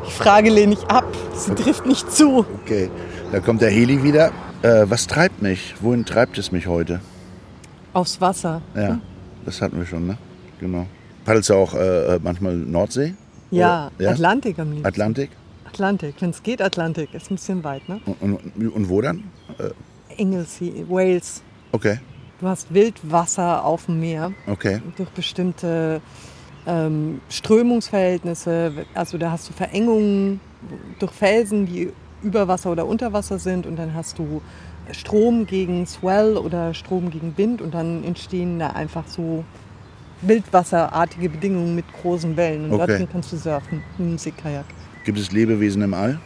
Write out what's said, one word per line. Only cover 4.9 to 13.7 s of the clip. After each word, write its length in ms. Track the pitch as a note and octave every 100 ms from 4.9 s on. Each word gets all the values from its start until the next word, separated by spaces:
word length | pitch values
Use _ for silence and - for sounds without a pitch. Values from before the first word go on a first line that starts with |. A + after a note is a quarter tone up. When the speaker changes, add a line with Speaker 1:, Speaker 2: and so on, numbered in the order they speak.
| A#2 -
Speaker 2:
treibt 340 | - F3+ -
mich? 320 | G2+ F#2 - -
Wohin 240 | G#2+ A#2+
treibt 340 | A2+ G#2+ B2+ -
es 140 | G2
mich 140 | F2+ E2+
heute? 320 | E2+ E2 F2 F#2+ - - - - - - - -
Speaker 1:
Aufs 280 | - F3+ -
Wasser. 420 | F#3 F#3 F3 D#3+ D#3+ -
Speaker 2:
Ja, 140 | G2+
Speaker 1:
Hm. 100 | F2 - - - -
Speaker 2:
das 160 | - F2+
hatten 160 | G2 D#2+
wir 80 | F2
schon, 200 | F2 E2+
ne? 100 | G#2+ - - - -
Genau. 260 | F#2 F2+ F2+ - - -
Paddelst 260 | - A2+ G2+
du 40 |
auch, 200 | G2 F#2
äh, 440 | - F#2 F2+ D#2+ F2
manchmal 320 | E2+ F2 F#2
Nordsee? 600 | F2 C2+ E2+ G#2 B2 D3 F#3+ - - -
Speaker 1:
Ja, 400 | F3+ F3+